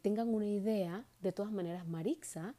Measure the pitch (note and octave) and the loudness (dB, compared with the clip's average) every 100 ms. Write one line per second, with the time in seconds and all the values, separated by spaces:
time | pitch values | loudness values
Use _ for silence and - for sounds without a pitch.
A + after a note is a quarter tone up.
0 | G3+ G#3+ A#3 A3 G#3 G#3 G3+ G#3+ F3 F3+ | 2 2 2 2 2 2 2 2 0 -4
1 | C4 - F#3+ F3+ G#3 G#3 E3+ F3 E3+ E3 | -10 -4 -2 0 -2 0 -2 -4 -4 -2
2 | F3+ D#4+ - D#3+ F3+ | 0 -2 -4 -8 -8